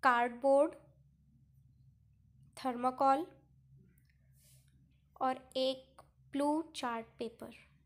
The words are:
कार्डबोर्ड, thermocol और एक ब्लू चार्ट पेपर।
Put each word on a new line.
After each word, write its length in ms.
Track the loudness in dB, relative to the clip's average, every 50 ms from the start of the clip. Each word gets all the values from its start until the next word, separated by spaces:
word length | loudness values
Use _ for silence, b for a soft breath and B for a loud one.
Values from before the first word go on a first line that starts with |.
| 4
कार्डबोर्ड, 680 | 4 4 4 2 0 -2 -2 2 4 4 4 4 2 0 -8 -20 -20 -20 -20 -20 _ _ _ _ _ _ -20 _ _ _ -20 _ -20 -20 _ -20 -20 -20 _ _ _ _ _ _ _ _ -20 -20 -20 _
thermocol 680 | -8 -6 -6 -6 -2 -2 -2 0 2 4 4 4 4 2 -6 -10 -20 _ _ _ _ _ _ -20 -20 -20 b b b b b b b b b b b b b b b b b b _ _ _ _ _ _ _ _ -4
और 180 | -4 -4 -4 -4 -8 -10 -4
एक 460 | -2 -2 -2 -2 -4 -10 _ _ -20 -20 _ _ _ -20 -10 -4
ब्लू 300 | -2 0 0 0 -2 -4 -6 -10
चार्ट 320 | -8 -8 -6 -6 -6 -10 -12 -12 _
पेपर। 360 | -12 -12 -10 -14 -18 -18 -18 -20 -20 _ _ _ _